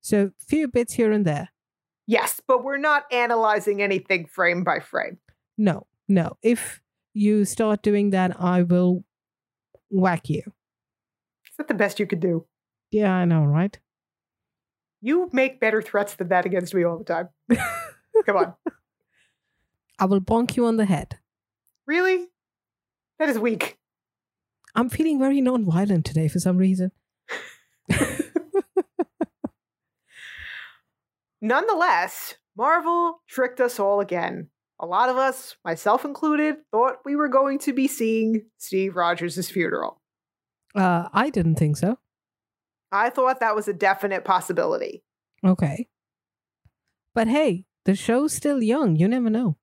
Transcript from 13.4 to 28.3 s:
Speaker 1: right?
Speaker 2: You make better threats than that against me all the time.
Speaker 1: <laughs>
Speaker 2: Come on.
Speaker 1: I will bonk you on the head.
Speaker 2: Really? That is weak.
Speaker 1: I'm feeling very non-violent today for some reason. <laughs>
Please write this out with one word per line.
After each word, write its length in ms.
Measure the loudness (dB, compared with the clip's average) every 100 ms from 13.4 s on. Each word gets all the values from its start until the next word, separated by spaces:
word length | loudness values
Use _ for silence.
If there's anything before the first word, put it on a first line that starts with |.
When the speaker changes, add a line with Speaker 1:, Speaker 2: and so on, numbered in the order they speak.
Speaker 1:
right? 340 | 4 2 0 -4 _ _ _ _ _ _ _ _ _ _ _ _
Speaker 2:
You 280 | -2 0 0
make 260 | 0 0 0
better 220 | 0 0
threats 340 | -2 -2 -2 -6
than 140 | 0
that 160 | 0 2
against 280 | -2 -2
me 100 | 0
all 140 | 0 -2
the 60 |
time. 260 | -6 -6 -6 _ _
Speaker 1:
<laughs> 80 | 0 0 -6 -12 -18 _ 0 2
Speaker 2:
Come 120 | 2
on. 160 | 0 -4 -12 -12 _ _ _ _ _ _ _ _ _ _ _ _
Speaker 1:
I 60 | 2
will 160 | 2
bonk 340 | 2 0 0 2
you 100 | 2
on 120 | 2
the 80 | 2
head. 340 | 0 -2 -14 _ _ _ _ _ _ -4
Speaker 2:
Really? 420 | 0 2 0 -2 _ _ _ _ _ _ _ _ _
That 80 | -2
is 80 | 0
weak. 400 | -2 -2 -6 -10 _ _ _ _ _ _ _ _ _ -4
Speaker 1:
I'm 140 | -2
feeling 300 | 0 0 2
very 220 | 2 2
non-violent 640 | 2 2 0 0 2 2 0
today 220 | 0 0
for 100 | 0
some 180 | 0 2
reason. 340 | 2 2 -2 -6
<laughs> 60 | _ _ _ -12 -12 -20 _ _ _ -2 -2 -4 -6